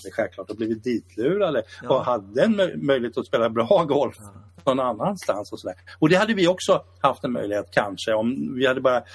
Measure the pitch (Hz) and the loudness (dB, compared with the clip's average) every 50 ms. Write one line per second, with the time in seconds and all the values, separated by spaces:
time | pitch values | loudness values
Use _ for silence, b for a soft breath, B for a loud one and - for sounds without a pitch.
0 | - 98 - - 110 95 - - 95 - 104 104 113 107 117 110 107 123 120 101 | -10 -10 -4 -4 -4 -4 -4 -12 -12 -12 -8 -6 -4 -4 -4 -4 -4 -4 -4 -4
1 | - _ - - 110 139 180 208 202 175 147 120 107 B B B 123 123 143 131 | -4 _ -8 -4 -2 0 0 0 0 0 0 -2 -4 B B B -4 -2 0 0
2 | 113 131 123 113 98 95 104 123 165 220 220 202 190 170 - 78 151 139 135 131 | 0 0 -2 -4 -4 -4 0 2 2 2 4 2 0 0 0 -4 0 0 0 0
3 | 117 117 - 131 117 - - 123 113 113 113 117 113 113 202 180 175 147 139 143 | 0 -4 -4 -6 -6 -2 0 0 0 2 2 0 2 4 4 4 4 2 2 0
4 | 139 110 - - - 101 98 98 - - - - - 139 131 135 131 123 117 107 | 0 -2 -4 -10 -20 -20 -20 -20 -20 -20 -16 -6 -2 0 0 0 0 -2 -2 -2
5 | 131 180 208 180 - - 190 202 208 - - - - 98 92 B B B B B | -2 -4 -4 -4 -4 -4 -4 -4 -4 -10 -12 -12 -10 -10 -12 B B B B B
6 | - 151 175 185 214 220 226 196 175 165 185 185 - - 185 156 - _ - _ | 4 4 4 4 4 2 2 2 2 2 2 0 2 2 2 2 0 _ -8 _
7 | - 139 123 - - 139 120 113 107 101 104 104 98 - - 135 110 101 98 92 | 0 0 0 0 -4 -6 -4 -4 -4 -2 -2 -4 -4 -2 -2 -2 -2 -2 -4 -8
8 | - - 110 107 113 113 104 - - - 135 123 131 127 131 135 131 131 123 120 | -4 -2 -2 0 0 -2 -2 -4 -6 -6 -4 0 0 0 0 2 2 2 2 0
9 | 117 B | -2 B